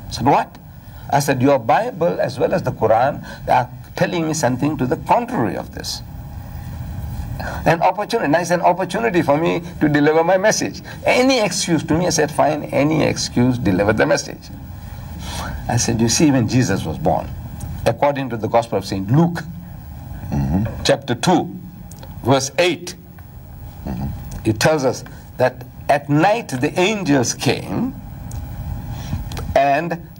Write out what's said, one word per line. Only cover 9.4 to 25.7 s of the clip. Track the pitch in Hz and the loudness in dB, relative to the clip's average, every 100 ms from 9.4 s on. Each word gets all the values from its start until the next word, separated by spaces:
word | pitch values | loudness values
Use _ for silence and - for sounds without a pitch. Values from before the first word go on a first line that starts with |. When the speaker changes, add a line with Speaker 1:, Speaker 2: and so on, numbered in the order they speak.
| 170 - - - | 2 0 -4 0
Speaker 1:
to | 156 | 2
deliver | 147 147 160 | 6 6 6
my | 165 190 | 4 4
message. | 208 - 127 - - - - | 4 2 0 -6 -14 -4 2
Any | 247 262 254 | 4 6 4
excuse | 208 - - 160 | 2 0 0 0
to | - 151 | 2 2
me, | 180 | 2
I | |
said, | 156 151 | 2 0
"Fine, | - 139 151 | 2 2 2
any | - 135 147 156 | -2 2 2 4
excuse, | 117 113 - 117 127 120 | 2 0 -2 2 2 2
deliver | 101 92 101 | 2 2 2
the | 110 143 | 4 2
message." | - - - - - - - - - - - - - - - - | 2 -2 -12 -14 -16 -14 -14 -12 -12 -12 -10 -10 -8 -8 -8 -2
I | 120 | 0
said, | - 117 | 0 2
You | 117 | 2
see, | - 156 | 4 4
when | 131 101 | 6 4
Jesus | 120 95 98 | 2 2 0
was | 82 - | -2 -2
born, | 87 - - - - - - - - | 0 0 -2 -10 -10 -10 -10 -2 0
according | - 143 135 131 | 2 2 2 -2
to | 113 | -4
the | 107 | 2
Gospel | 117 117 101 | 2 2 -2
of | |
Saint | - 98 98 | -2 -4 2
Luke, | 143 170 170 - - - - - - - - - | 4 4 0 -8 -12 -14 -14 -14 -14 -12 -12 -4
Speaker 2:
Mm-hmm. | 71 67 90 110 - | -2 0 0 0 -2
Speaker 1:
chapter | - 135 - | 0 0 0
two, | 120 - 180 - - - - - - - - | 0 2 2 2 -8 -14 -16 -16 -16 -14 -6
verse | 117 135 - - | 2 2 2 2
eight, | 175 147 - - - - - - - - - - - | 2 2 -6 -14 -18 -20 -18 -18 -18 -14 -14 -10 -8
Speaker 2:
Mm-hmm. | 67 69 - - - | -6 -6 -6 -8 -4
Speaker 1:
it | 110 107 | -2 2
tells | 165 156 | 2 4
us | 131 - - - - - | 0 -2 -8 -16 -12 0
that | 127 - - | 0 0 -16